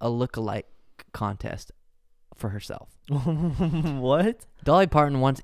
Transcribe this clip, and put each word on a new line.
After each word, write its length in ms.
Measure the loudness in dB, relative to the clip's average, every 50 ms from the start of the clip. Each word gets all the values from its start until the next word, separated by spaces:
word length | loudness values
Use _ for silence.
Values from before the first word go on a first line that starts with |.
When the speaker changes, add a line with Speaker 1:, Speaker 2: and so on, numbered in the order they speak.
Speaker 1:
a 80 | -4 -2
lookalike 560 | 0 0 -2 -2 -2 -4 -4 -4 -4 -6 -8 -12 -20 -20 _ -20 -20 -20 -20 _
contest 580 | -8 -4 -4 -4 -4 -6 -8 -10 -10 -10 -14 -18 -20 _ _ _ _ _ _ _ _ _ _ _ -14
for 140 | -10 -8 -8
herself. 400 | -8 -8 -10 -12 -14 -14 -14 -20 -20 -20
Speaker 2:
<laughs> 80 | _ -4
What? 1300 | -4 -2 -2 -2 -2 -2 -2 -2 -2 -2 -2 0 0 -2 -2 -2 -4 -2 2 2 4 4 2 0 -2 -4 -12 -20 -20 -4 2
Speaker 1:
Dolly 220 | 4 6 6 6
Parton 340 | 6 4 4 4 4 2 2
once 200 | 2 2 2 0